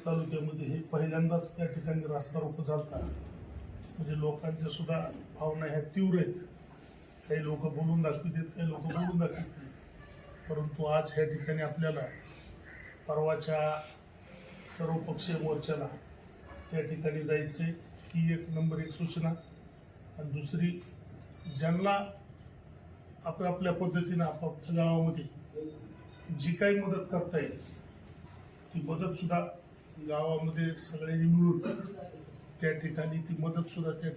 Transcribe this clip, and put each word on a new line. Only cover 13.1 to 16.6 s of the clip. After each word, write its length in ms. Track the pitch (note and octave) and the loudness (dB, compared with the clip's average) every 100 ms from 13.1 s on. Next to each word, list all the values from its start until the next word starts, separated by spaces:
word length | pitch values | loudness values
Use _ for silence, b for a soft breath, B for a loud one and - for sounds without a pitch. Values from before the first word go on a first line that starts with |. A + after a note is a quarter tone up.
| D3+ D#3 D#3 - D#3 D3+ D3+ - - - - - - - - - - | 2 4 2 2 2 2 0 -4 -14 -20 -20 -18 -18 -18 -16 -14 -4
सर्वपक्षीय 600 | D#3+ D#3+ - D3+ F3+ D#3+ | 0 0 0 -4 -2 0
मोर्चाला 500 | D#3 D3 - D3+ C#3 - - - - - - - | 2 0 0 -2 -2 -8 -14 -18 -20 -20 -16 -16